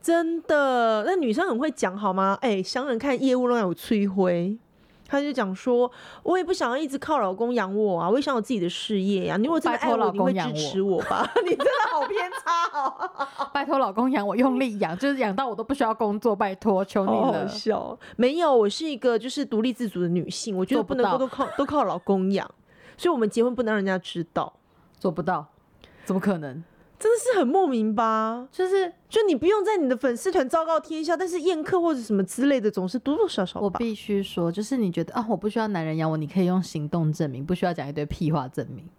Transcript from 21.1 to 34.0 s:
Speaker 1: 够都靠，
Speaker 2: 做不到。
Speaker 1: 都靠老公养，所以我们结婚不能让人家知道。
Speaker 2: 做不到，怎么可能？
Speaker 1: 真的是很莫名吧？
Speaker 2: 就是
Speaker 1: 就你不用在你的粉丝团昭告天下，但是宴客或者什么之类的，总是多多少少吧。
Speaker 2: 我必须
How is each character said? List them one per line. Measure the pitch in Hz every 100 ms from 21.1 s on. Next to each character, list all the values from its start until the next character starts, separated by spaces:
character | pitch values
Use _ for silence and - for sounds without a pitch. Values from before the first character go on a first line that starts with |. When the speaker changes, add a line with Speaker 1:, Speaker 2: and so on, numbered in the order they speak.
Speaker 1:
够 | 247
都 | 262
靠， | -
Speaker 2:
做 |
不 | 269
到。 | -
Speaker 1:
都 | 277
靠 | 285
老 | 208 170
公 | - 196 190
养， | 196 - - _ _ - -
所 | 349
以 |
我 | 285
们 | 214
结 | 240
婚 | 240
不 | 247
能 | 226
让 | 214
人 |
家 | 196 185
知 | - 170 165
道。 | - - _ _ _ _ _
Speaker 2:
做 | 190
不 | 160
到， | 165 170 147 _ _ _ - -
怎 | -
么 | 185
可 | 202 175
能？ | 147 139 165 _ _ _
Speaker 1:
真 | 427
的 | 466
是 | 494 427
很 | 247
莫 | 370 349
名 | 240 220
吧？ | 214 226 220 220 240 254
Speaker 2:
就 | - 370
是 | 392 359 - _
Speaker 1:
就 | 440 427
你 |
不 | 269 330
用 | 427
在 | 381 415
你 | 269
的 | 254
粉 | 269
丝 | 233 370
团 | 359 262
昭 | 330 320
告 | 320
天 | 311 320
下， | 320 330
但 | 370
是 | 349
宴 | 320 330
客 | 302 370
或 | 339
者 | 277
什 | 220
么 | 202
之 | 185 -
类 | 285 269
的， | 214
总 | 196 185
是 | 247
多 | - 311
多 | 392
少 | -
少 | 180 -
吧。 |
Speaker 2:
我 | 202
必 | 180 233
须 | 214